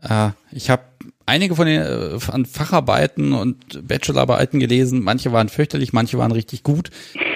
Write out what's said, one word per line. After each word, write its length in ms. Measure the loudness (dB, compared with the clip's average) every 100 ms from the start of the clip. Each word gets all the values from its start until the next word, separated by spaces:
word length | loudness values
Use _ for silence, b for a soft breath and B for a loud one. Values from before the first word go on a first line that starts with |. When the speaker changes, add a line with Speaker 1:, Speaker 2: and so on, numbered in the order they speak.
Speaker 1:
Äh, 280 | -2 0 0 -2 _
ich 180 | -10 0
hab 140 | 0 0 _ -20 -12 0
einige 280 | 2 2 2
von 100 | 2
den, 160 | 2
äh, 360 | 0 -2 -4 -6 -4
an 140 | -4 -4
Facharbeiten 880 | -4 0 0 2 2 2 0 0
und 520 | 0 0 -4 -10 -14 -4
Bachelorarbeiten 760 | -4 -2 0 2 2 2 2
gelesen. 420 | 2 2 2 0
Manche 300 | 0 0 0
waren 160 | 2 0
fürchterlich, 420 | 0 -2 -2 -2
manche 240 | 0 0 0
waren 160 | 0
richtig 300 | 0 -4 -8
gut. 280 | 0 0 0
Speaker 2:
<laughs> 60 | B B B -6